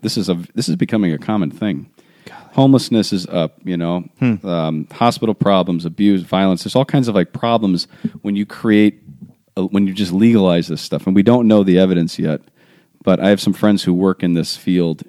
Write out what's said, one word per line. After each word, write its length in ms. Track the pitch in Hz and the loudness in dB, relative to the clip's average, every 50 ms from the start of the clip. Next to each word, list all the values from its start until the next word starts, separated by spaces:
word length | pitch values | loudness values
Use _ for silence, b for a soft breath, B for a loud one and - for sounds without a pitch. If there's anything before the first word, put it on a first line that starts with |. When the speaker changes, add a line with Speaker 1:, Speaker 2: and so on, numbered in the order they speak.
| - | -8
Speaker 1:
this 140 | 110 - | -6 -4
is 120 | 117 95 95 | -4 -4 -4
a, 100 | 90 85 87 - _ | -4 -6 -6 -10 _
this 140 | 113 131 - | -8 -4 -4
is 80 | - | -2
becoming 360 | 175 - - 117 110 101 85 78 | -2 -2 -2 -2 -2 0 -2 -2
a 60 | 73 | -4
common 320 | - - 107 104 90 71 | -6 -4 -4 -4 -4 -4
thing. 360 | - - 107 104 85 69 - - B B B B B B B | -6 -6 -6 -6 -6 -6 -10 -14 B B B B B B B
Speaker 2:
Golly. 140 | B B B B B - | B B B B B 0
Speaker 1:
Homelessness 600 | - 135 139 135 123 - - 120 110 101 - 104 | 2 4 4 4 4 2 0 0 0 0 0 -2
is 140 | 95 87 | -6 -6
up, 320 | - - 90 80 78 - _ _ | -4 -4 -4 -4 -4 -6 _ _
you 120 | 92 90 | -6 -6
know, 280 | 85 85 85 87 90 85 - - _ | -4 -4 -4 -4 -4 -6 -10 -8 _
Speaker 2:
Hmm. 260 | 135 123 110 92 - | -2 -2 -2 -2 -4
Speaker 1:
um, 400 | 95 87 85 80 80 80 78 71 - - | -4 -4 -2 -2 -2 -4 -6 -8 -10 -4
hospital 420 | - 120 120 117 - 120 110 101 | 0 0 0 0 0 -2 -4 -2
problems, 500 | - - 101 98 92 87 90 87 82 85 | -2 0 2 2 2 2 0 -4 -4 -6
abuse, 360 | 85 80 - 101 101 101 92 87 | -8 -4 0 2 2 2 2 0
violence. 400 | - - 92 98 95 92 85 - | -2 -2 0 0 0 0 -2 -4
There's 140 | 101 - | -2 -2
all 80 | 127 139 | -2 0
kinds 240 | - - 143 131 117 | 0 0 0 0 0
of, 60 | 101 | 0
like, 160 | 98 90 - - | 0 0 -2 -4
problems 560 | - - 117 117 113 107 95 90 87 - B B B B 113 B B | -6 -2 0 0 0 0 0 0 -2 -4 B B B B -10 B B
when 160 | - 101 101 | -8 -6 -4
you 100 | 101 104 | -4 -4
create, 540 | - - - - 113 107 104 107 104 - _ _ - - - - - _ _ _ _ _ | -6 -8 -6 0 2 4 4 4 4 2 _ _ -20 -20 -20 -20 -20 _ _ _ _ _
uh, 60 | 95 95 | -6 -6
when 220 | 95 101 101 101 95 | -4 -2 -2 -2 -2
you 40 | 92 | -2
just 180 | 101 101 87 87 | -4 -4 -4 0
legalize 560 | 98 110 117 117 107 95 92 87 87 82 - | 2 2 4 4 4 4 4 2 2 0 -2
this 140 | 80 73 - | -6 -10 -8
stuff. 240 | - - 80 - | -8 -8 -6 -4
And 100 | 98 95 | 0 2
we 60 | 101 98 | 4 4
don't 240 | 113 120 123 120 107 | 4 4 4 4 4
know 160 | 110 104 98 | 4 4 4
the 140 | 95 87 90 | 4 4 4
evidence 400 | 95 92 92 87 82 85 - - | 4 4 2 0 0 -2 -4 -4
yet, 220 | 87 82 76 - - _ b b b b b b b b b b _ | -4 -4 -4 -6 -8 _ b b b b b b b b b b _
but 140 | 98 92 85 | 0 0 2
I 80 | 90 98 | 2 2
have 100 | 104 98 | 2 2
some 120 | - 104 92 | 0 -2 -2
friends 300 | - - 107 101 95 - | 0 2 2 2 2 0
who 100 | 92 87 | 0 0
work 300 | 90 98 95 92 - - | 2 2 0 0 0 -2
in 120 | 90 85 | -2 0
this 220 | 82 80 - - | 0 -2 -4 -8
field 460 | - - 92 90 90 87 82 80 - - | -8 -4 -2 0 0 0 -2 -4 -6 -10